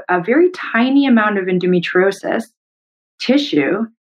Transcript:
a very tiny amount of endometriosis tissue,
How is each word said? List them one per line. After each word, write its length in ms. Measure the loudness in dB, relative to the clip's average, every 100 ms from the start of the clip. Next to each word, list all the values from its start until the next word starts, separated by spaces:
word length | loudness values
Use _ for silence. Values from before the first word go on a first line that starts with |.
| -4
a 120 | -2
very 300 | 0 2 2
tiny 540 | 0 -4 0 2 2 4
amount 320 | 2 2 -2
of 80 | -2
endometriosis 1000 | -2 0 0 0 0 0 -2 -6 -6 -6 _ _ _ _ _ _ -8
tissue, 680 | 0 0 0 -2 0 -2 -6 _ _